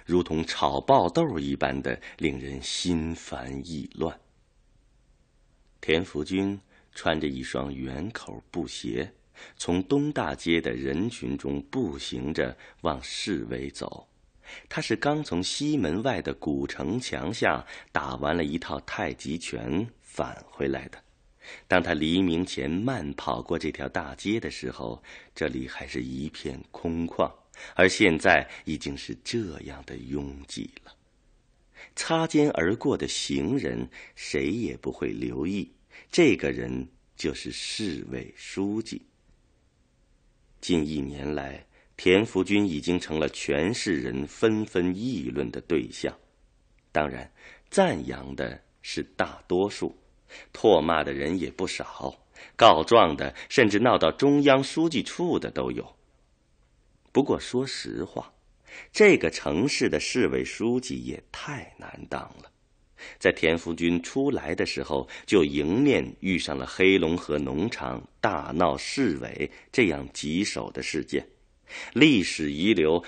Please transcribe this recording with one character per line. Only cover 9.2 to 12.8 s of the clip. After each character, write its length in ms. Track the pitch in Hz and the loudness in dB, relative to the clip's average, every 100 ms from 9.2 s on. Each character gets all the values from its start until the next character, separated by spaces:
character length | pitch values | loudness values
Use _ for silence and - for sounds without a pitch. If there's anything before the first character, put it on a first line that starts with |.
| _ - - - | _ -20 -20 -8
从 240 | - 90 | 0 0
东 280 | 95 143 147 | 2 0 0
大 220 | 135 87 | -2 -4
街 260 | 67 85 82 | -4 2 2
的 140 | 69 | 2
人 340 | 60 67 73 113 | -4 -4 -2 -4
群 300 | - 64 71 | -6 -8 -6
中 240 | 69 71 - | -4 -6 -6
步 280 | 135 101 69 | -4 -4 -6
行 340 | - 62 69 | -8 -6 -4
着 240 | 80 64 - - - | -2 -4 -6 -20 -6